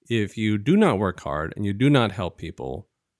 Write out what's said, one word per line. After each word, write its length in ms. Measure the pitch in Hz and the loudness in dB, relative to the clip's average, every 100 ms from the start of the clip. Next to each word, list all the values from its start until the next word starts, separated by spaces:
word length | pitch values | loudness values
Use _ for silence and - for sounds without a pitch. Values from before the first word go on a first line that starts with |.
| - | -4
If 300 | 117 101 - | -2 -2 -2
you 180 | 107 104 | -2 0
do 180 | 107 196 | 2 4
not 220 | 202 104 | 4 4
work 220 | 98 - | 0 -2
hard 320 | - 76 80 | -6 -4 -6
and 120 | - 101 | -4 -4
you 80 | |
do 160 | 101 135 | 0 4
not 220 | 139 110 | 4 2
help 260 | 101 87 - | -2 -8 -8
people, 500 | 82 - 64 67 - _ _ | -14 -10 -10 -10 -14 _ _